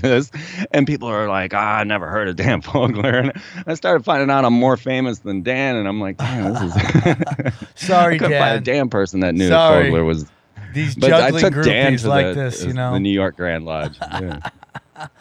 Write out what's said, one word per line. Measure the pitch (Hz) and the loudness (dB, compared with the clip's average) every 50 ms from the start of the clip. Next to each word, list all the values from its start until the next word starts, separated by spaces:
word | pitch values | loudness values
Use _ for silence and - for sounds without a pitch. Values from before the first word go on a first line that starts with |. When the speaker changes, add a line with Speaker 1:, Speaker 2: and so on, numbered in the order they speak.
| 87 | 0
Speaker 1:
this, | 135 160 165 147 - - 151 160 - 180 180 202 - - | 2 2 2 2 -2 -6 -14 -14 -12 -8 -8 -6 -2 0
and | 147 139 | 2 2
people | 147 147 120 120 117 | 2 0 -4 -4 -4
are | 110 104 107 104 | -4 -2 -2 0
like, | 98 95 92 92 104 | -2 -2 -2 -2 -2
"Ah, | 101 104 107 107 110 | -2 0 0 0 0
I | 104 | 0
never | 104 104 101 87 80 | 0 -2 -4 -4 -4
heard | 95 107 104 | -4 -4 -2
of | 95 87 | -4 -4
Dan | 82 95 123 117 82 - | -2 0 0 0 0 -2
<laughs> | |
Fogler." | - - 143 123 117 113 104 107 139 120 127 | -2 -2 0 0 0 0 0 0 0 2 2
And | 127 139 - - - - - 175 185 - | 0 0 -2 -6 -12 -16 -14 -12 -8 -8
I | 165 | -6
started | - - 185 180 156 113 | -4 0 0 0 0 2
finding | - 160 139 139 139 | 0 0 0 2 2
out | 139 135 131 | 2 2 4
I'm | 120 120 | 4 4
more | 120 123 131 131 | 4 4 4 2
famous | 117 - 131 131 131 131 127 113 - | 0 -2 -2 -2 -2 -2 -4 -4 -6
than | - 104 98 95 85 | -6 -6 -6 -4 -4
Dan, | 123 127 131 139 135 123 | -4 -2 -2 -2 -2 -2
and | 113 104 | -2 -2
I'm | 98 101 107 | -4 -4 -4
like, | 104 95 92 | -6 -6 -6
"Damn, | - - 120 131 120 98 95 110 | -6 -6 -6 -4 -4 -4 -2 -2
this | 123 101 | -4 -4
is." | 85 85 104 - - - 160 - 180 143 - - - 139 - - 127 - - - - - | -2 -2 -2 0 2 2 2 4 2 2 0 -2 -6 -6 -6 -4 -6 -6 -8 -10 -18 -16
<laughs> | - - | -10 -2
Speaker 2:
Sorry, | 185 185 180 175 170 165 | 2 4 4 4 4 4
Speaker 1:
I | 160 | 2
couldn't | - 170 147 143 | 2 2 2 2
find | 139 135 135 | 2 2 0
a | 139 | 0
Speaker 2:
Dan. | 127 | -2
Speaker 1:
damn | 123 131 143 135 117 | 0 0 0 0 0
person | 117 104 98 92 - 95 | 0 0 -2 0 0 0
that | 92 87 82 | 0 0 2
knew | 87 92 87 | 2 2 4
Speaker 2:
Sorry. | 160 165 165 160 156 87 - - | 4 6 6 6 6 4 4 4
Speaker 1:
Fogler | 82 82 82 | 2 2 2
was. | 80 80 80 73 - _ _ _ _ _ - 104 - - | 0 0 -2 -4 -8 _ _ _ _ _ -20 -16 -10 -6
Speaker 2:
These | 143 156 - 131 | -4 -4 -4 -2
Speaker 1:
But | - - 135 131 | 2 4 4 6
I | 131 - 135 | 6 4 4
Speaker 2:
juggling | 147 165 160 190 135 | 2 2 2 2 2
Speaker 1:
took | 143 156 | 2 2
Dan | - - - 135 135 131 | 2 2 4 2 2 2
Speaker 2:
groupies | 123 117 | 2 0
Speaker 1:
to | 110 | 2
Speaker 2:
like | - - - | 2 2 2
Speaker 1:
the, | 92 90 | 2 0
Speaker 2:
this, | - 135 127 - - 90 | -2 -4 -4 -6 -6 -6
you | 90 | -4
Speaker 1:
the | 127 | -4
Speaker 2:
know? | 127 127 127 - 95 | -2 -2 -2 0 0
Speaker 1:
New | 98 101 | 0 2
York | 98 98 95 92 - | 2 2 0 0 -2
Grand | - 90 87 82 82 80 | -4 -4 -4 -4 -4 -6
Lodge. | 82 78 78 76 76 76 - - | -6 -6 -6 -6 -6 -8 -8 -10
Speaker 2:
<laughs> | - - 92 | -8 -6 -6
Speaker 1:
Yeah. | 92 90 80 73 80 - - _ - - - - - _ _ - 151 143 _ _ | -6 -6 -8 -8 -10 -14 -14 _ -20 -20 -20 -20 -20 _ _ -18 -18 -18 _ _